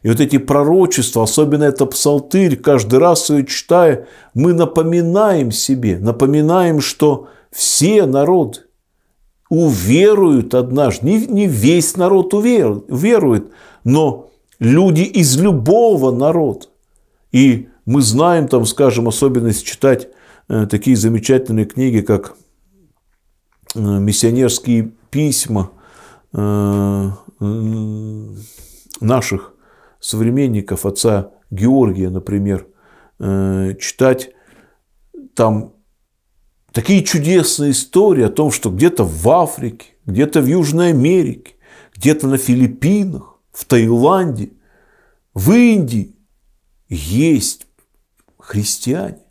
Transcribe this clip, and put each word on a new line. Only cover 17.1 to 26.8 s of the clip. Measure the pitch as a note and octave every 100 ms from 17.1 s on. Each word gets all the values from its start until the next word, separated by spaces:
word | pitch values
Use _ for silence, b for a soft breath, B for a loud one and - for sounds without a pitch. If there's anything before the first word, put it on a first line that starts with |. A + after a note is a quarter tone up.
| _ _
И | B2+ C3+ A2+ B B
мы | - C#3
знаем, | A#2 A#2 E3+ E3+ C#3
там, | B2+
скажем, | A2+ - C3+ A#2 A#2
особенно | G#2+ C#3 B2 A2+
если | G#2 -
читать, | - C3+ B2 - b b b b
э, | A2 G#2
такие | G#2 C3 A#2+
замечательные | A2 A2+ A2 C3 C3 A2 G#2
книги, | B2+ C3 A2+
как, | G#2 G#2 - - _ _ _ _ E3 _ _ _ _ _ _ _ _
э, | A#2
миссионерские | G#2 G2+ G2+ G2+ A2+ A#2+ B2+ - - A#2 A2+ _ _
письма, | C#3 D3+ C3 - G#2+ F#2 b b b b b b
э, | - G#2 G#2 G2+ G2+